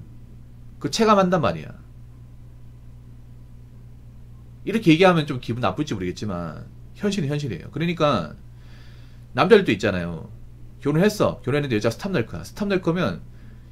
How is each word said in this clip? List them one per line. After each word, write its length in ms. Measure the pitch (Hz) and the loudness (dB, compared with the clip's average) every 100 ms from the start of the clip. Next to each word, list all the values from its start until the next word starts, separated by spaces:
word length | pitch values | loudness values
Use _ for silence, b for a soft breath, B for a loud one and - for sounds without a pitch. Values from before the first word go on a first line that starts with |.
| - - - - - - - - | -16 -18 -18 -18 -18 -18 -18 -8
그 100 | 139 | -4
체감한단 500 | 170 226 202 180 180 | 4 6 6 6 4
말이야. 260 | 110 80 73 - - - - - - - - - - - - - - - - - - - - - - - - - - - - - | 2 -2 -8 -14 -18 -18 -18 -18 -18 -18 -18 -18 -18 -18 -18 -18 -18 -18 -18 -18 -18 -18 -18 -18 -18 -18 -18 -18 -18 -18 -18 -8
이렇게 260 | 156 220 175 | -2 4 6
얘기하면 360 | 160 185 170 147 | 8 8 6 2
좀 140 | 127 | -4
기분 220 | - 117 | -4 0
나쁠지 320 | 104 151 151 | 0 0 -2
모르겠지만 720 | 104 90 87 107 87 82 80 - - - | -2 -2 -4 -4 -4 -6 -8 -14 -16 -18
현실은 360 | - 208 196 139 | -4 -2 0 0
현실이에요. 400 | 147 139 80 - | -2 -2 -6 -6
그러니까 640 | 143 170 170 151 110 78 - - b b b b b b b - | -2 -2 2 4 2 -2 -10 -16 b b b b b b b -6
남자들도 400 | 123 170 214 180 | 0 8 8 8
있잖아요. 580 | 98 107 92 85 82 - - - - - - | 2 2 0 -2 -6 -10 -14 -16 -16 -18 -4
결혼했어. 600 | 139 156 208 - 117 - | 0 4 4 4 2 2
결혼했는데 360 | 123 147 143 107 | 0 0 2 2
여자 120 | 117 | 2
스탑 240 | - 196 | 0 -2
널커야. 320 | 165 113 82 | -2 -2 -8
스탑 240 | - - 202 | -10 -4 0
널커면 540 | 185 170 175 127 85 - b b b b | 2 2 0 0 -2 -10 b b b b